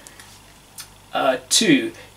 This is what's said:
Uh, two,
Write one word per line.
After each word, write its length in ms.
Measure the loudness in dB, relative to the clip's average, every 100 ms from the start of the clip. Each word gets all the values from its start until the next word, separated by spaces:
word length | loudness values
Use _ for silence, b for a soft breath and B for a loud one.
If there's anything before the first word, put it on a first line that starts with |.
| B B B B B -20 -20 -20 -20 -20 -10
Uh, 220 | -4 -2 -2 -2
two, 440 | 0 4 2 0 B B